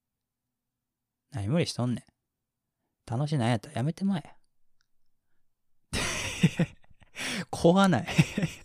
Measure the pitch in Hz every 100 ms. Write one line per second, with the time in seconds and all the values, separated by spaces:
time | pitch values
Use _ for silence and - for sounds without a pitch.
0 | _ _ _ _ _ _ _ _ _ _
1 | _ _ _ 135 101 165 147 - 123 113
2 | - _ _ _ _ _ _ _ _ _
3 | - 117 147 151 113 117 - - 139 -
4 | - - - - _ _ _ _ _ _
5 | _ _ _ _ _ _ _ _ _ -
6 | - - - - 160 - 165 - - -
7 | - - - 233 170 - 170 185 196 135
8 | 120 - - - 185 -